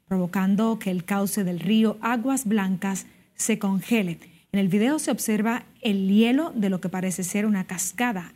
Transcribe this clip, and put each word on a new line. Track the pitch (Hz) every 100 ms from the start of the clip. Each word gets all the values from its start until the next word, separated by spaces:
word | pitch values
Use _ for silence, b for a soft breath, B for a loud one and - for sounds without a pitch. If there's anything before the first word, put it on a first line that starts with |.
| -
provocando | 190 175 190 190 202 226 220
que | 196
el | 180
cauce | - 202 196 214
del | 180 175
río | 170 220 220 208
Aguas | 226 247 262 269 220
Blancas | 214 190 180 196 190 - B B
se | - - 220
congele. | 202 190 - 226 180 160 - b b
En | 196
el | 196
video | 202 233 311
se | 302
observa | 240 - 214 226 233 - -
el | - 196 190
hielo | 202 233 269 330 240
de | 196
lo | 185
que | 175
parece | 185 185 175
ser | 175 202 214
una | 202 180
cascada, | 175 - - 247 185 160